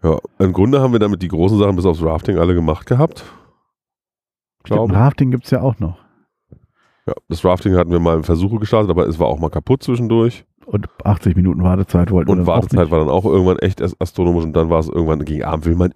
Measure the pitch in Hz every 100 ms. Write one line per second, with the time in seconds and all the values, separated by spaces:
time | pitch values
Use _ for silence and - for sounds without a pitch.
0 | 82 80 - _ 95 90 104 139 131 117
1 | 104 95 87 80 90 107 101 92 92 80
2 | 80 80 - 92 85 87 82 78 - 123
3 | 156 - - - _ _ _ _ _ _
4 | _ _ _ _ _ _ - 104 110 95
5 | 131 - 135 123 - 131 135 113 82 90
6 | _ _ _ _ _ - _ _ _ _
7 | - - _ 85 92 90 104 92 85 85
8 | 85 82 78 82 98 113 104 113 104 85
9 | 73 80 76 - 78 82 - 131 - 120
10 | 117 113 117 - _ _ - 107 82 _
11 | - 98 107 87 90 85 90 92 95 90
12 | 87 92 80 90 87 82 - - 82 80
13 | 76 80 92 87 92 92 92 95 87 -
14 | 92 - 87 87 80 80 82 82 80 -
15 | 80 78 76 76 - 80 82 85 90